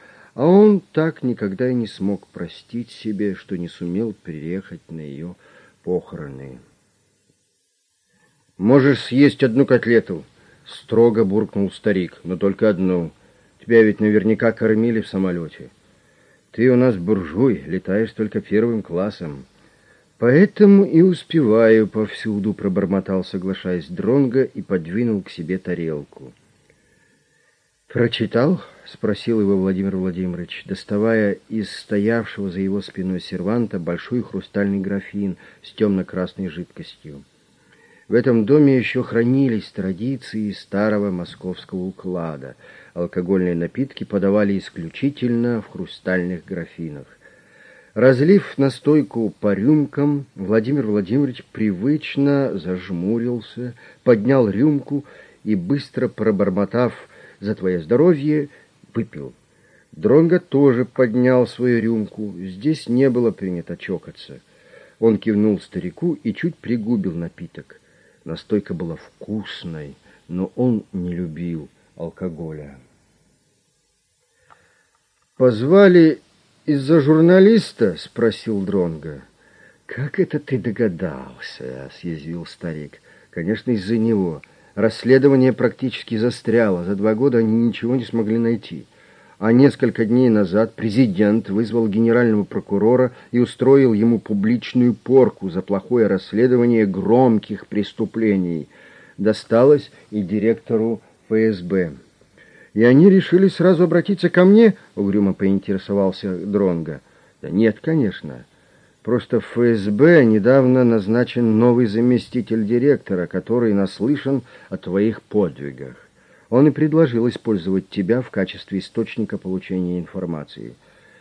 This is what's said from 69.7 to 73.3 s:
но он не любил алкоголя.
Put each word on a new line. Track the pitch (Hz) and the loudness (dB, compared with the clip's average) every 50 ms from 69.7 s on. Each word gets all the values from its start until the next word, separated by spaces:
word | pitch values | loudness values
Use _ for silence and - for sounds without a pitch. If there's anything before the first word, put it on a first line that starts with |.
| 82 78 76 71 69 _ _ _ _ _ _ - | -14 -14 -14 -16 -18 _ _ _ _ _ _ -10
но | 85 90 95 95 - | -8 -6 -6 -6 -4
он | - 123 127 117 104 - _ - | -2 -2 0 -2 -2 -4 _ -8
не | 95 87 87 87 | -8 -6 -6 -6
любил | 85 90 82 78 78 87 87 85 80 73 - _ _ _ _ _ | -6 -8 -8 -8 -8 -8 -8 -8 -8 -10 -14 _ _ _ _ _
алкоголя. | - 82 82 - - 95 90 80 76 85 80 78 76 73 69 69 65 _ _ _ _ _ _ _ _ _ _ | -14 -14 -14 -12 -10 -12 -12 -10 -10 -12 -12 -12 -14 -16 -18 -20 -20 _ _ _ _ _ _ _ _ _ _